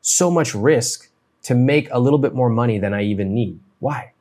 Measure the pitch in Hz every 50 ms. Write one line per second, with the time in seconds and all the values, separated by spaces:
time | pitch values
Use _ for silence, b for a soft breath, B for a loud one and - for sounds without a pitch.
0 | _ - - - 185 180 175 170 160 - - 104 104 135 156 127 - - - -
1 | - _ _ _ _ _ _ _ _ - 131 123 123 135 143 151 143 - - 123
2 | 123 135 147 147 135 143 - 131 127 123 113 117 120 117 110 104 95 101 101 101
3 | 104 104 104 98 101 95 98 117 120 98 87 - _ _ _ _ - 139 143 123
4 | - - _ _